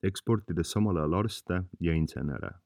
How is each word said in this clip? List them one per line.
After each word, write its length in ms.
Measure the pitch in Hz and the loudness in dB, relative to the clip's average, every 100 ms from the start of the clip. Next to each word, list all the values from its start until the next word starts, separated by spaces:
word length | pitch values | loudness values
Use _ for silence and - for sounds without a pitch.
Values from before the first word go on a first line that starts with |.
eksportides 680 | 98 98 - 113 - 85 85 | -2 -2 0 0 0 -2 0
samal 260 | 107 107 87 | 2 2 2
ajal 160 | 76 | 2
arste 480 | 90 110 - - 90 90 - | 2 0 -4 -4 -4 -4 -2
ja 140 | 85 80 | 0 2
insenere. 540 | 78 - 71 64 - - | 2 0 -6 -4 -8 -12